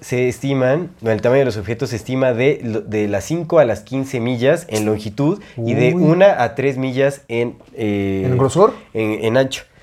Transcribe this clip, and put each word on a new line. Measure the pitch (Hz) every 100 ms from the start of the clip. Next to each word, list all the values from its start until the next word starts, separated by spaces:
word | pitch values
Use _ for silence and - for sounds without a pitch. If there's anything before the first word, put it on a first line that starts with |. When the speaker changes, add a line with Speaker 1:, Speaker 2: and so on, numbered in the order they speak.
Speaker 1:
se | - 123 123
estiman, | 120 139 135 127 147 180 -
no, | 226
el | 214
tamaño | 226 135
de | 131
los | 107
objetos | 95 113 131
se | 117
estima | - 131 131
de | 117 131 147
lo, | 120 107
de | - 107 104
las | 98
cinco | - 165 165 165
a |
las | 127 101
quince | - 135 135 127
millas | 117 123 127 165 -
en | 110
longitud | 107 107 107 104 143 208 - -
y | 117
de | 123 123
Speaker 2:
Uy. | 180
Speaker 1:
una | 165 170 196 170
a | 117
tres | - 135 131
millas | 131 127 139 139 -
en... | 117 120 - -
Eh, | - 107 101 98 98 95
Speaker 2:
¿En | 127
grosor? | 135 165 214 - -
Speaker 1:
en, | 113 110 107
en | 110 120
ancho. | 131 - - _